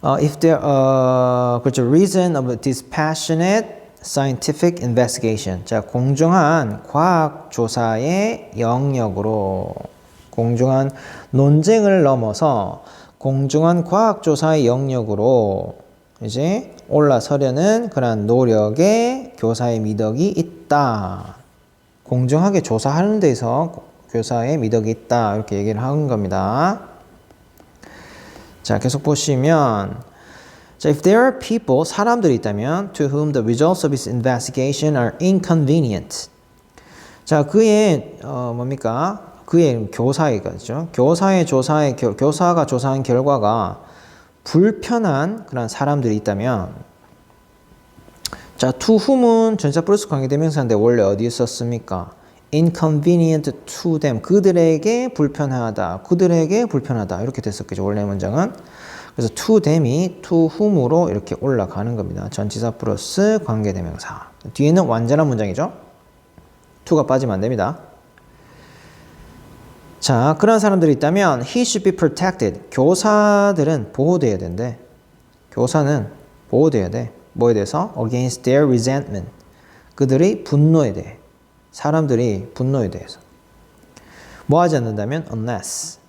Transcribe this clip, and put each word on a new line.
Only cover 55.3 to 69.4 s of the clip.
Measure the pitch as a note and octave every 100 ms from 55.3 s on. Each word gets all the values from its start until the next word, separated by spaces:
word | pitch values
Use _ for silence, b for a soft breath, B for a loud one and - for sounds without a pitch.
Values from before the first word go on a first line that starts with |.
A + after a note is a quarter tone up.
| - C#3+ B2+ A#2 G#2 F2+ F#2
그들에게 | - F3 F#3 E3+ D#3+ G3+ A#3+
불편하다. | C#3+ - A#2+ G2 F2+
이렇게 | A#2 B2+
됐었겠죠. | A2+ G#2 - F#2+
원래 | F#2+ G#2 G#2
문장은. | G2 F#2+ A#2+ G3+ - B B B B B -
그래서 | A#2
to | - - A3
them이 | E3+ D#3+ C#3 C#3 F3+ F3+
to | - E3+ E3
whom으로 | - G#3 F#3+ B2 D#3+ F3
이렇게 | G2 - -
올라가는 | C3+ B2+ F#2+ - G#2+ A#2
겁니다. | F#2 F2 G2
전치사 | - G#2 A2 A#2
플러스 | A2 A2 G2+ - - G3+ A3 -
관계대명사. | A2 G#2 F#2 E2+ D#2 - - - _ -
뒤에는 | - C#3+ F3 E3
완전한 | A2+ A#2 D3 D#3
문장이죠. | A#2+ G#2 F2+ E3+ - - _ _ _ _ - _ _ _ _ -
to가 | D#3 C#3
빠지면 | C3 C3
안 | F#2+
됩니다. | G#2+ B2 G2 D#3+ - - _ _ B B B B B B B B B B B B